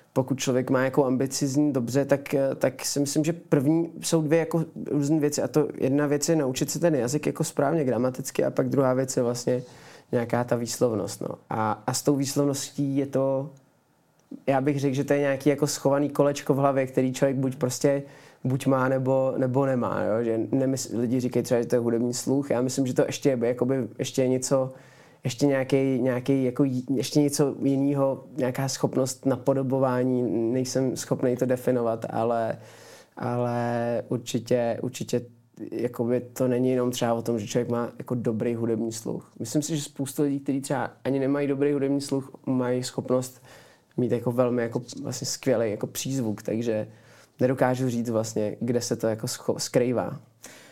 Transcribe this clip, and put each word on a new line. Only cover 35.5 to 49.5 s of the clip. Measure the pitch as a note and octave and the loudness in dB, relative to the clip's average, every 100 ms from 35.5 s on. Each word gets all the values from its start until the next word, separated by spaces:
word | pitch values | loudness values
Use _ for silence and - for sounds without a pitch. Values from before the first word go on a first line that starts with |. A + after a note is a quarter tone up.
| - A2+ | -14 -10
jakoby, | A2+ A#2+ - A#2 B2 | -4 -4 -2 0 0
to | B2 - B2+ | -2 -2 0
není | B2 B2+ | 2 2
jenom | B2+ B2 | 2 0
třeba | B2+ A#2+ | 0 0
o | A#2 | 0
tom, | A2+ A#2 | 0 -2
že | G#2 | -2
člověk | B2 A#2 | -2 -2
má, | A#2+ A#2 - | -2 -4 -8
jako, | - | -6
dobrý | B2 A#2 A2 A#2+ | -4 -2 0 -2
hudební | A#2 A2+ A2+ A#2 | -2 0 0 -2
sluch. | A2+ A#2+ A2+ - - | -6 -6 -8 -10 -12
Myslím | A2+ D#3 | -4 -2
si, | D3 D#3+ | -2 -4
že | |
spoustu | C#3+ - C3+ - | -6 -6 -6 -2
lidí, | D3 C#3 | -2 -2
kteří | C#3 C#3 | -2 -4
třeba | C3 C3+ A2+ - | -2 -4 -4 -6
ani | C3 C#3 | -2 0
nemají | C3+ C#3+ C#3+ | 0 0 0
dobrý | C3+ C#3+ | 0 0
hudební | C#3+ C3+ C#3 | 2 0 0
sluch, | C#3 C3+ C3 - - | -2 -4 -4 -10 -2
mají | C3 B2 B2+ | 0 0 -2
schopnost | B2+ - - B2+ B2+ - - - - _ _ - | -2 -4 0 0 0 -10 -20 -20 -20 _ _ -2
mít, | B2 | 0
jako, | A#2 A#2+ | 0 0
velmi, | A#2+ B2 A#2+ | 2 2 2
jako, | A#2 A#2+ B2 - | -2 -4 -6 -10
vlastně | A2+ - C3 | -8 -6 -6
skvělý, | - C3+ A2+ A2+ | -4 0 2 2
jako, | G#2 A#2+ | -2 -6
přízvuk, | - C3 C3+ A2+ G#2 | -6 -4 -2 -2 -4
takže | - A2 A#2 A2 A2 - - - - - | -2 -2 0 -2 -4 -10 -20 -20 -14 0
nedokážu | B2+ C3+ B2+ B2+ C3 | 0 4 2 2 0
říct | A#2 A#2 | -2 0
vlastně, | A2+ A2 - G#2+ - | 0 0 -2 -2 -2
kde | A#2+ A#2+ | -2 0
se | - A#2+ | -2 -2
to, | A2+ | -2
jako, | A2 B2 | -2 -4
scho-, | - - | -6 -4